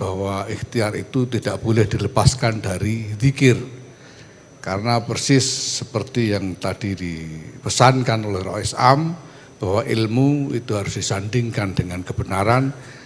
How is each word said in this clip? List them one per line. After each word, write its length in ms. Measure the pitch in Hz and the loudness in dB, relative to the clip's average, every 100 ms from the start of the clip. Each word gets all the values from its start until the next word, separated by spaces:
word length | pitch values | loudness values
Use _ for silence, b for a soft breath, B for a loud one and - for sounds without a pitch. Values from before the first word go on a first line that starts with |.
bahwa 480 | 98 95 98 98 101 | -4 -2 -2 -4 -6
ikhtiar 480 | 107 - 120 107 98 | -8 -4 -2 -2 -2
itu 320 | - 135 123 | -4 -2 0
tidak 320 | 117 107 95 | -2 -4 -4
boleh 240 | 104 113 98 | 0 2 4
dilepaskan 800 | - 101 113 104 - 113 113 98 | 2 0 4 4 4 -2 -2 -4
dari 480 | 90 104 110 107 | -2 -2 -2 -4
zikir. 480 | 104 135 135 135 107 - - - B B B B B B - | 2 2 6 4 4 0 -14 -20 B B B B B B -12
Karena 460 | 92 95 117 120 - | -6 -2 0 0 0
persis 400 | 170 - 135 - - - - | -4 4 4 4 -2 -4 -6
seperti 500 | - 110 - 117 113 | -4 -6 -4 -2 0
yang 240 | 101 95 85 | 0 -2 -4
tadi 400 | 98 90 101 90 | -6 -4 -4 -4
dipesankan 1300 | 90 82 80 78 78 - - - 127 131 123 110 107 | -6 -8 -10 -12 -14 -10 -2 6 6 6 2 0 -2
oleh 160 | 95 | -4
Rois 320 | 95 104 95 | -4 -4 -4
Am, 400 | - 127 143 165 170 B B B B | 2 4 6 2 -4 B B B B
bahwa 240 | 95 101 123 | 0 0 0
ilmu 640 | 113 113 120 139 147 139 117 | 0 2 4 4 2 0 -4
itu 160 | 120 | -2
harus 240 | 104 101 101 | -4 -4 -4
disandingkan 800 | - 98 104 123 117 110 101 90 | -4 -4 -2 -2 -2 -2 -4 -2
dengan 240 | 90 90 | -2 -4
kebenaran, 720 | 90 - 110 95 101 123 135 139 B B | -6 -6 -4 0 2 4 2 -4 B B